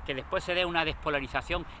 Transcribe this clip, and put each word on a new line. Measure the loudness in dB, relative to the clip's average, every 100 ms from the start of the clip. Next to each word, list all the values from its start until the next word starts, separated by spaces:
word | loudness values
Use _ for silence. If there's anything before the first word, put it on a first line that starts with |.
que | -4
después | -4 -2 0
se | 2
dé | 2
una | 4 4
despolarización | 2 0 0 0 0 -2 0 -2 -4 -8